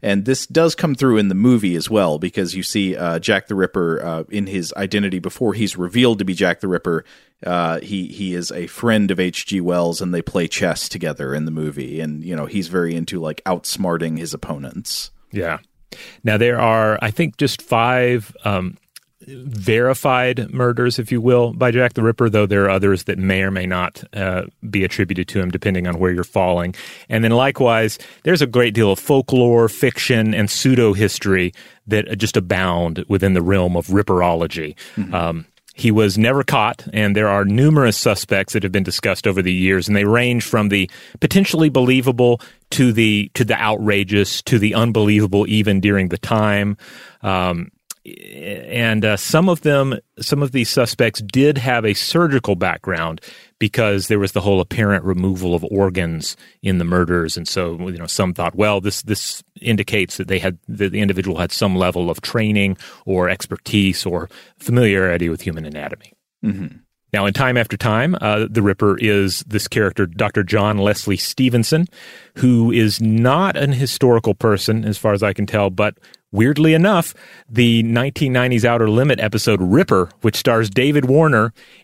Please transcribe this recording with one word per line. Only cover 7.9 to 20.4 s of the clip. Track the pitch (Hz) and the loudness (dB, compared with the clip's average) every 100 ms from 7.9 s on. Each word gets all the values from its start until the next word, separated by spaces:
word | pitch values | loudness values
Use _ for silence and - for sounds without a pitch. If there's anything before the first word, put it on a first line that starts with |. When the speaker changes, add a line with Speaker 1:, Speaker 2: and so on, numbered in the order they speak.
| 98 90 | -8 -8
Speaker 1:
he | - 95 90 | -8 -8 -6
is | 85 | -8
a | 87 85 | -10 -12
friend | - 117 110 98 | -4 0 2 2
of | 92 | 0
H | 90 - - | -2 -4 -6
G | 98 | -4
Wells, | 87 87 85 82 | 0 0 0 -2
and | 90 | -4
they | 87 | -6
play | - 95 82 | -4 -4 -4
chess | - 92 78 - | -2 -2 -4 -8
together | 90 82 73 67 | -8 -8 -6 -6
in | 73 | -6
the | 80 | -6
movie. | 80 76 71 64 78 | -6 -8 -8 -10 -8
And, | 78 76 | -8 -8
you | 85 82 | -8 -8
know, | 71 | -6
he's | 101 82 | -6 -4
very | 92 85 | -2 -2
into, | 85 85 92 | -4 -6 -8
like, | 80 76 - | -8 -8 -4
outsmarting | 90 - - 92 85 82 78 | -4 -6 -6 -4 -2 -4 -6
his | 82 | -8
opponents. | 76 - 73 69 92 - - - - _ | -10 -10 -10 -12 -12 -10 -10 -12 -18 _
Speaker 2:
Yeah. | 101 85 76 _ _ _ - - - | -8 -6 -8 _ _ _ -20 -20 -6
Now, | - 107 | -2 2
there | 117 120 | 2 2
are, | 117 113 107 107 | 2 2 2 0
I | 110 | -2
think, | 104 160 - | -2 -4 -2
just | 143 - | -2 -2
five, | - 113 120 127 123 123 104 - | -2 0 2 2 2 0 -4 -8
um, | 110 98 92 - _ - - _ - | -4 -2 -4 -10 _ -20 -20 _ -20
verified | 131 135 110 95 113 123 135 143 127 127 120 | -16 -10 -6 0 2 2 0 0 0 0 -2